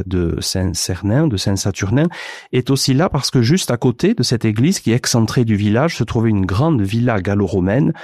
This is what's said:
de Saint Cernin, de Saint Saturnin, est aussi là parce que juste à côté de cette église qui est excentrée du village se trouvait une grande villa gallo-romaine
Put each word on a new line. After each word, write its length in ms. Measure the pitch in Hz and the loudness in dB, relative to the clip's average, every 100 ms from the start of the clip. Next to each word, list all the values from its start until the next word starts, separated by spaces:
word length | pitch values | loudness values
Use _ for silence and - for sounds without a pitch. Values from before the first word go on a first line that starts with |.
| 92 | -4
de 300 | 92 85 - | -2 -2 -2
Saint 340 | - 95 90 82 | -4 -2 -2 -4
Cernin, 500 | - 90 101 120 160 | -6 -4 0 0 0
de 120 | 98 | -2
Saint 180 | - 98 | -2 -2
Saturnin, 500 | 101 - 95 123 165 - - - - | -4 -4 0 0 0 -4 -14 -16 -6
est 180 | 127 127 | -2 0
aussi 240 | 139 - | 0 2
là 160 | 131 185 | 0 0
parce 220 | 135 - | -2 0
que 100 | 135 | 2
juste 300 | 113 185 - | 2 2 0
à 60 | 120 | 0
côté 360 | 131 117 180 | 0 0 0
de 80 | 233 | 0
cette 240 | 123 117 113 | 0 0 0
église 340 | 107 147 196 | 2 0 0
qui 120 | - | 0
est 40 | 117 | 0
excentrée 480 | - 117 110 - | 0 0 2 2
du 120 | 113 101 | 2 2
village 420 | 104 110 165 - | 2 2 0 -2
se 60 | |
trouvait 260 | 117 120 113 | -2 0 2
une 160 | 104 92 | 2 0
grande 380 | 95 160 139 | 0 2 2
villa 360 | 98 113 123 110 | 0 0 0 0
gallo-romaine 720 | 92 101 98 98 92 120 165 - | 0 0 0 2 2 2 0 -2